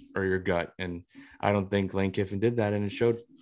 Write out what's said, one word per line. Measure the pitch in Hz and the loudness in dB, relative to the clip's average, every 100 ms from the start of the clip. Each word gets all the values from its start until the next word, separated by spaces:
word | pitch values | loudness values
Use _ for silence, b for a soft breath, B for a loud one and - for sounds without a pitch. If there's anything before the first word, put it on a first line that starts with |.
| - 98 | -8 -2
or | |
your | 95 92 | 0 0
gut. | 92 87 82 - | 2 0 0 -6
And | 92 87 - B B B | -8 -8 -12 B B B
I | - | 0
don't | 101 95 | 0 2
think | 101 95 | 0 0
Lane | 98 98 | 0 0
Kiffin | 92 95 101 | 0 -2 0
did | 113 120 | 0 2
that, | 104 | 0
and | 104 101 | 0 -2
it | |
showed. | - 117 117 - - | 2 2 2 -4 -20